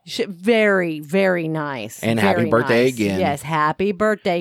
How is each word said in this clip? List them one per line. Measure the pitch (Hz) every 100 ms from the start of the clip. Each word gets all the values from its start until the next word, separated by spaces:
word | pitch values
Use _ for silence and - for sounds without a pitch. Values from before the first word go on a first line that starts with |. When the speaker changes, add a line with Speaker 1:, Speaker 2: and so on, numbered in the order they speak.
Speaker 1:
She, | - -
very, | - 170 185 233 214 196 175 156
very | 147 190 190 180 160
nice. | 160 147 135 107 -
Speaker 2:
And | 110 113
happy | 101 -
Speaker 1:
Very | 113
Speaker 2:
birthday | 113 - 117
Speaker 1:
nice. | 127
Speaker 2:
again. | 123 104 95
Speaker 1:
Yes, | 170 143
happy | 139 160 151 156 196
birthday, | 180 214 214 202 175